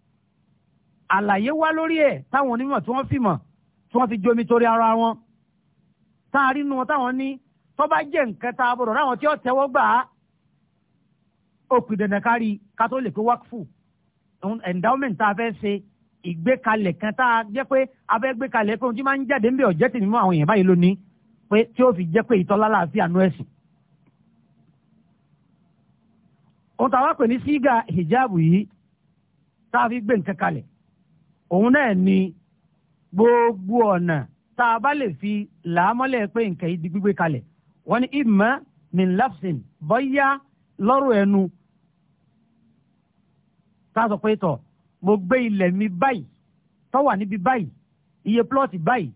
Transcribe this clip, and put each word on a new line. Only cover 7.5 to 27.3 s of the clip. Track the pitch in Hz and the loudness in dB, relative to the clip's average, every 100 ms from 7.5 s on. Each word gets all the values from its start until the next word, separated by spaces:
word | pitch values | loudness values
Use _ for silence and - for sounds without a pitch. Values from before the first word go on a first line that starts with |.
| _ _ - | _ _ -4
tó | 294 | 0
bá | 311 | 0
jẹ́ | 302 311 262 | 0 -2 -2
nǹkan | 185 240 220 | -4 -8 -2
tá | 247 | -2
a | 247 | 0
bọ̀dọ̀ | 240 226 | -2 0
ráwọn | 285 247 | -2 -2
tí | 294 | -2
ó | 302 | -2
tẹ́wọ́ | 247 262 277 | -2 0 0
gbà | 262 | 2
á, | 214 233 254 _ _ _ _ _ _ _ _ _ _ _ _ _ _ _ _ | 2 2 -2 _ _ _ _ _ _ _ _ _ _ _ _ _ _ _ _
ó | 254 | -2
pì | 247 208 | 0 -2
dandan | 208 202 | -2 -2
ká | 233 233 | 0 0
rí | 226 202 - - | -2 -6 -10 -4
ká | 226 | -4
tó | 262 | -2
lè | 233 | -6
pé | 151 | -2
wákfù. | 220 233 233 240 165 _ _ _ _ _ _ _ | -2 -2 -4 -16 -16 _ _ _ _ _ _ _
Ohun | 190 226 | -8 -8
endowment | 180 180 196 262 277 170 | -6 -2 0 0 -2 -2
tá | 214 | -2
a | |
fẹ́ | 202 233 | -2 -6
ṣe, | 196 208 202 - _ _ _ 180 | -6 -6 -6 -8 _ _ _ -10
ìgbékalẹ̀ | 170 165 254 240 220 196 - | -4 -2 0 0 0 -2 -4
kan | 214 | -6
tá | 208 254 | -2 0
a | 233 | 0
jẹ́ | 220 214 269 | -2 -8 -2
pé | 269 262 _ | -2 -2 _
a | - 220 | -4 -2
fẹ́ | 262 240 | -2 -4
gbé | 269 | -4
kalẹ̀ | 233 208 220 | -2 -2 -2
pé | 254 | -4
ohun | 226 | -4
tí | |
máa | 269 277 | -2 -2
ń | 254 | -2
jáde | 277 220 | 0 2
ń | 262 | 2
bẹ̀ | 247 | 2
ọ̀jẹ́ | 160 240 | 2 0
tì | 254 | 0
mí | 196 | 0
mú | 233 | 2
àwọn | 190 170 | 2 2
èèyàn | 147 | 2
báyìí | 214 | 4
lónìí, | 185 180 175 196 - _ _ _ _ | 4 4 4 2 -6 _ _ _ _
pé | 208 233 | 0 0
tí | - | 2
ó | 254 | 2
fi | 180 175 | 2 0
jẹ́ | 185 | -2
pé | 220 220 | 2 0
ìtọ́lá | 175 208 214 | 2 2 2
láàfin | 214 170 208 | 2 0 -2
àánú | 175 175 | 0 2
ẹ̀sìn. | 190 - - _ _ _ _ _ _ _ _ _ _ _ _ _ _ _ _ _ _ _ _ _ _ _ _ _ _ _ _ _ _ _ _ - | 2 0 -12 _ _ _ _ _ _ _ _ _ _ _ _ _ _ _ _ _ _ _ _ _ _ _ _ _ _ _ _ _ _ _ _ -2
Ohun | 247 | 0
tá | 254 | 2
a | |
wá | 285 | 2
pè | 330 | 2
ní | 233 | 0